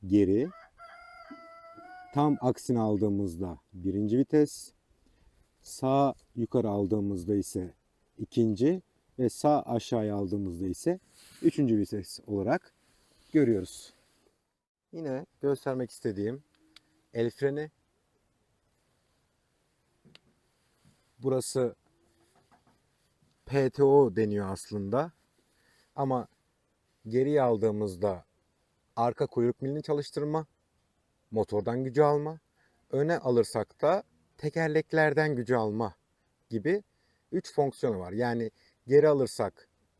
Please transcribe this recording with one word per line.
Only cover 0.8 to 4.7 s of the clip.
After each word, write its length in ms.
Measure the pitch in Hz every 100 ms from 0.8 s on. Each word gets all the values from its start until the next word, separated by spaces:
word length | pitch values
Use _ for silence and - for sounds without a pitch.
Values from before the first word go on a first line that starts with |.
| - - - 698 679 - - - - - - - -
tam 220 | 139 147 147
aksine 400 | 127 123 - 120
aldığımızda 800 | 110 101 107 101 98 82 95 78 _
birinci 460 | 92 90 95 104 117
vites, 540 | 139 151 147 - -